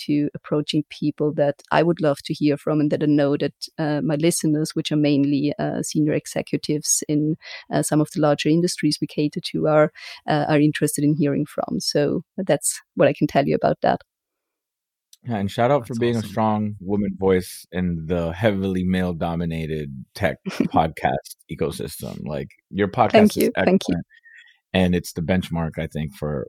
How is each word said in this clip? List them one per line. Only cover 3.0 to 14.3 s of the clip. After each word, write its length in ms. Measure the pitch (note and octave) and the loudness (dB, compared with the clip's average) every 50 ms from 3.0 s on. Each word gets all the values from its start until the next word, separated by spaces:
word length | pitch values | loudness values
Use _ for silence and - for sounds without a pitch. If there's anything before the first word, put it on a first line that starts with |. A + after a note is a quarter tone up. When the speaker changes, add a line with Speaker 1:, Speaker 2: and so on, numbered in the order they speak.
| D#3 | 2
Speaker 1:
I 20 | |
know 320 | D3+ D3 D3+ C#3+ C#3 C#3+ | 2 4 4 4 2 2
that, 160 | D3 D3+ C#3+ - _ - - _ | 0 -2 -4 -4 _ -16 -12 _
uh, 240 | - D#3+ D3 D3+ D3 | -4 -2 -2 -2 -2
my 140 | E3 D#3+ D#3 | 0 0 0
listeners, 560 | C#3+ D#3+ E3+ E3+ - - D#3 D3+ D3+ D#3 - - | 2 2 2 2 2 0 0 2 0 0 -2 -4
which 180 | E3 D#3+ - | -6 -4 0
are 60 | D#3+ | 0
mainly, 560 | D3+ D3+ D3 D3 C#3 C#3 C#3+ C#3+ C#3 D3 C#3+ D3 - | 2 4 4 4 4 4 2 2 0 0 0 -2 -2
uh, 240 | D3+ D3 D3 - - | -4 -4 -4 -4 -4
senior 300 | - - E3 D3+ D3+ - | -2 0 0 2 2 0
executives 880 | D3+ - - - - - - - D3+ - - D3+ D3+ - - - - - | -2 -4 -4 -4 -6 -4 -2 -4 -4 -2 -2 -4 -2 -2 -2 -2 -2 -2
in, 280 | - D3+ D3 D3+ D3+ D#3+ - - - - - - - | 0 0 0 2 0 -2 -4 -6 -14 -18 -18 -10 -4
uh, 120 | - D3 D3+ | -2 -2 0
some 180 | - D#3 D3+ | 2 2 2
of 80 | D3+ - - | 2 0 0
the 60 | E3 | 0
larger 280 | D#3 D3 D3 - - D#3 | 2 2 2 2 2 2
industries 480 | D#3 E3+ E3+ F3+ - - - D3+ D3 - | 2 2 2 0 -2 -2 -2 0 0 -2
we 60 | - | -4
cater 360 | - - - D3+ D3+ - F3+ - - | -4 -2 -2 -2 -2 -2 -6 -8 -6
to, 160 | - D#3+ D#3+ | -4 -2 0
are, 240 | D#3 D3+ D#3 D3+ - - - - - - - - | 4 4 4 4 4 0 -6 -18 -18 -18 -8 -4
uh, 180 | - D#3 D3 D3 - | 0 0 0 2 2
are 100 | D#3 D3 | 4 4
interested 440 | D3 D3+ - - D3+ D3 - - D3 | 4 4 2 0 -2 -2 0 2 2
in 100 | D3 D3+ | 2 2
hearing 300 | C#3+ C#3+ C#3+ C#3 C#3+ D3+ | 2 2 0 0 0 -2
from. 340 | - - - - - - - | -4 -6 -6 -6 -4 -4 -4
So 440 | - - - D#3+ D3 C#3 - - - _ _ | -4 -2 0 0 2 0 0 -2 -6 _ _
that's 460 | - G3 - D3+ - - - - - - _ _ | -4 -2 0 0 0 0 -4 -6 -6 -10 _ _
what 120 | - E3 | 2 4
I 60 | C3+ C#3+ | 4 4
can 140 | - D#3 | 2 -2
tell 180 | D3 - C#3 C#3 | 0 2 2 2
you 80 | D3+ D3+ | 2 0
about 280 | - - C#3+ - - | 2 2 0 0 0
that. 200 | - - - - _ _ _ _ _ _ | 0 0 0 0 _ _ _ _ _ _